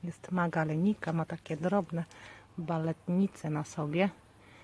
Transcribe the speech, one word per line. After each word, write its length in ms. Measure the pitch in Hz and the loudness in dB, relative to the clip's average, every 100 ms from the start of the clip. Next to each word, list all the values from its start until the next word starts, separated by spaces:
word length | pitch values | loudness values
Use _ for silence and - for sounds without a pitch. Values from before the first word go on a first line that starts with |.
jest 280 | 175 - - | -8 -10 -4
magalenika. 800 | 180 170 165 156 156 190 208 - | 0 2 2 0 2 2 2 -2
Ma 120 | 165 160 | -2 -2
takie 320 | 165 - 160 | -6 -6 -2
drobne 460 | 175 202 170 165 170 - - - - - | 2 2 0 -4 -6 -10 -18 -20 -14 -8
baletnice 920 | 160 165 165 160 - 175 196 - 156 | -2 0 0 -2 0 4 4 0 -4
na 140 | 151 | -2
sobie. 460 | 151 - 147 160 196 - - - - - | -4 -4 0 2 2 0 -20 -20 -20 -20